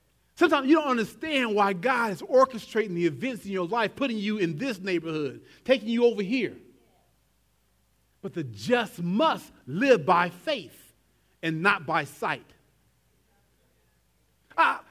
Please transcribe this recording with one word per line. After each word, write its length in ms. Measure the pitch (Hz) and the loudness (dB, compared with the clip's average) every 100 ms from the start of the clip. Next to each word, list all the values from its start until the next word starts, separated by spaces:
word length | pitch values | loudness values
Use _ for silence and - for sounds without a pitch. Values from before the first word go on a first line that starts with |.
| _ _ _ - | _ _ _ 0
Sometimes 320 | 330 294 262 | 2 4 4
you 80 | 320 | 4
don't 120 | 285 | 2
understand 680 | 240 202 - 311 277 233 208 | 0 -2 -6 -4 -2 0 2
why 160 | 202 | 2
God 400 | 180 240 247 226 | 0 -2 0 -2
is 100 | 175 | -4
orchestrating 720 | 392 262 254 226 - 220 214 | 2 4 4 2 -6 -4 -2
the 120 | 170 170 | 0 -2
events 400 | 139 254 208 196 | -2 -6 -6 -6
in 60 | |
your 160 | 185 175 | -4 -2
life, 280 | 233 208 208 | -2 -2 -2
putting 220 | 269 220 | -4 -2
you 200 | 202 214 | -4 -2
in 200 | 170 151 | -2 -2
this 220 | 269 185 | -6 -6
neighborhood, 600 | 190 175 160 156 135 117 - - | -4 -4 -4 -6 -6 -10 -20 -6
taking 240 | - 262 214 | 0 0 0
you 180 | 233 240 | 2 2
over 160 | 208 | 2
here. 360 | 185 254 175 - - _ _ _ _ _ _ _ _ _ _ _ _ _ _ _ | -2 -2 -4 -8 -20 _ _ _ _ _ _ _ _ _ _ _ _ _ _ _
But 120 | 196 | -12
the 100 | 175 | -10
just 580 | 131 101 135 247 208 - | -10 -8 0 0 0 -4
must 480 | 170 208 320 196 - - - | -2 2 2 0 -8 -20 -8
live 400 | 165 269 220 143 | 0 4 4 4
by 240 | 175 175 | 2 2
faith 640 | - - 143 - - - _ _ _ _ _ | -4 -6 -6 -8 -18 -20 _ _ _ _ _
and 200 | 165 160 | -6 0
not 240 | 196 196 147 | 2 0 0
by 180 | 165 143 | -2 -2
sight. 400 | - 196 131 - _ _ _ _ _ _ _ _ _ _ _ _ _ _ _ _ _ _ _ _ - | -4 -4 -4 -10 _ _ _ _ _ _ _ _ _ _ _ _ _ _ _ _ _ _ _ _ 0
I, 220 | 269 - - | 2 0 -10